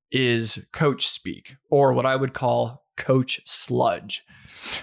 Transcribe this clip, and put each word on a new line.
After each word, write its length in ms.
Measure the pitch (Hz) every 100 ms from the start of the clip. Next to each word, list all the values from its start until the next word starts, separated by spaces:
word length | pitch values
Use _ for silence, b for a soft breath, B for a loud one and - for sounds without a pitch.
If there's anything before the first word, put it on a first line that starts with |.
| -
is 540 | 131 123 117 113 - -
coach 340 | - 151 127 -
speak, 500 | - - - - 135 -
or 220 | 143 135
what 140 | 127 131
I 100 | 131
would 160 | 135
call 500 | - 123 120 117 131 _ -
coach 440 | - 131 131 -
sludge. 800 | - - - 123 120 87 107 - - B B B B B